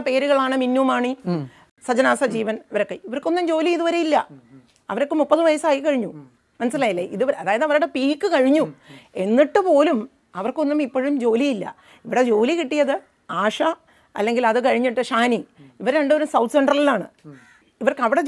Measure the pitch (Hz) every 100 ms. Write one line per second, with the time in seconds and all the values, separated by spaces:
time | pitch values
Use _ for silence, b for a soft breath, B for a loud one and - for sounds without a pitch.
0 | 277 262 285 277 262 269 254 254 262 247
1 | 247 262 180 170 131 B B _ - 240
2 | 262 240 262 220 214 220 - 208 202 185
3 | 349 262 330 349 339 320 330 339 339 339
4 | 320 277 - 139 120 135 _ _ - 202
5 | 285 311 285 302 330 302 320 277 302 269
6 | 185 156 135 _ _ - 240 277 240 175
7 | 180 202 262 - 170 220 302 294 294 277
8 | 269 294 403 320 262 302 190 160 B B
9 | B - 190 240 294 415 370 285 330 247
10 | 233 _ _ 180 196 269 285 302 262 262
11 | 269 285 233 226 285 214 165 - b b
12 | - 226 254 208 247 339 277 302 277 330
13 | - _ - 175 208 - 320 339 _ b
14 | b - 208 233 233 233 240 226 254 247
15 | 240 233 240 226 - B 135 B 202 302
16 | 277 302 294 254 233 294 277 285 294 226
17 | - _ 151 135 B B B - 220 -
18 | 233 294